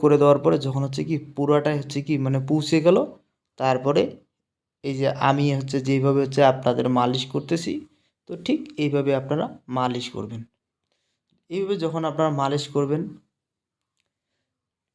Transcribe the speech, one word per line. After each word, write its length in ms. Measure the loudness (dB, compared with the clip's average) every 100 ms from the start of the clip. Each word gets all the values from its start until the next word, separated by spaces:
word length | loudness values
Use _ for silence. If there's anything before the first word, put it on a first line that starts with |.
করে 140 | 4 6
দেওয়ার 200 | 6 6
পরে 120 | 4 2 0
যখন 160 | -2 -4
হচ্ছে 160 | -4 -4
কি 80 | -4 -6 -4
পুরাটাই 400 | 2 2 2 -2
হচ্ছে 180 | -4 -8 -4
কি 80 | -2
মানে 140 | 0 -2 0
পৌঁছে 280 | -2 2 2 4
গেল, 100 | 4 2 -8 _ _ _ -4
তারপরে 440 | 0 0 0 0 0 -4 _ _ _ _ _ _
এই 100 | -8 -2
যে 80 | -2 0 0
আমি 160 | 2 0 0
হচ্ছে 200 | -2 -4 0
যেইভাবে 320 | 0 2 0
হচ্ছে 160 | 0 4 4
আপনাদের 340 | 4 0 0 0 2
মালিশ 260 | 0 -2 -4
করতেছি, 400 | -8 -4 -4 -4 -8 -10 _ _ _ -16
তো 40 | -12 -4
ঠিক 140 | -4 -4 -4
এইভাবে 260 | -2 0 0 -2
আপনারা 240 | -2 -4 -4 -8 -8 -4
মালিশ 300 | -2 -4 -8
করবেন। 260 | -10 -10 -12 -16 _ _ _ _ _ _ _ _ _ -10
এইভাবে 260 | -6 -4 -2
যখন 180 | -2 -2 -4
আপনারা 200 | 0 0 2
মালিশ 240 | 0 0 -2
করবেন, 280 | -2 0 -2 -4 -12 _ _ _ _ _ _ _ _ _ _ _ _ _ _ _ _ _